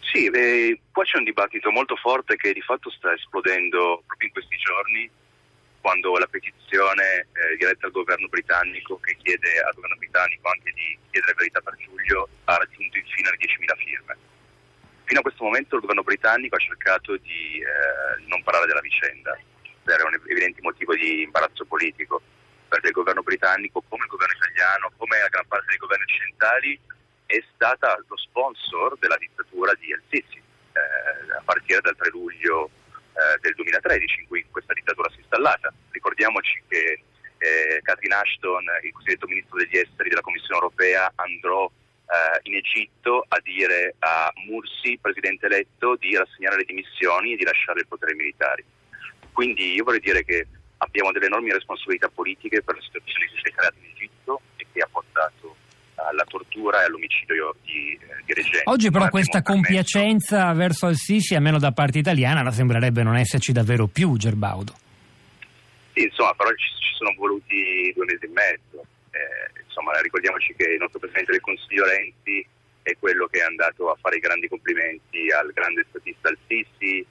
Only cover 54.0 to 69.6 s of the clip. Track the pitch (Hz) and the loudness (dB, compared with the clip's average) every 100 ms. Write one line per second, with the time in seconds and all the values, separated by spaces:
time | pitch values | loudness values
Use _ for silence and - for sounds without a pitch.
54 | 104 _ - 139 _ _ - - 85 - | -16 _ -6 -6 _ _ -12 -4 -4 -4
55 | - - 80 _ 82 80 _ _ _ - | -4 -2 -2 _ -20 -20 _ _ _ -8
56 | 80 76 78 - 90 107 104 101 90 82 | -6 -2 -4 -6 -12 -6 0 2 2 0
57 | - - - 80 78 - - 76 73 76 | -4 -4 -2 -2 -2 -8 -10 -10 -8 -12
58 | - 71 - 78 - - - 254 220 185 | -14 -18 -6 -4 0 0 2 4 4 4
59 | 190 190 185 190 - 196 185 190 180 202 | 4 4 2 2 2 4 4 4 2 2
60 | 208 220 - 208 185 165 180 156 180 156 | 4 4 4 4 4 4 2 2 2 2
61 | - 214 175 165 147 151 143 120 143 135 | 2 2 4 4 6 6 4 4 2 4
62 | 147 165 127 151 127 117 127 117 127 120 | 4 4 4 4 2 2 4 4 4 4
63 | 113 117 120 135 - 123 107 120 107 - | 4 4 4 2 2 2 4 4 4 4
64 | 180 123 107 107 101 92 101 - _ - | 4 4 2 0 0 -2 -8 -12 _ -20
65 | - _ _ _ - _ _ _ _ - | -20 _ _ _ -20 _ _ _ _ -2
66 | 110 - 110 87 101 - - - - - | -2 2 2 4 2 2 -2 -2 -4 -2
67 | 110 95 101 101 - 101 95 92 90 90 | -4 -2 -2 -2 -2 -2 0 0 -2 -2
68 | 90 82 - 87 101 80 _ 73 71 _ | -2 -2 -2 0 0 0 _ -20 -20 _
69 | _ 76 71 60 50 - | _ -8 -8 -8 -12 -14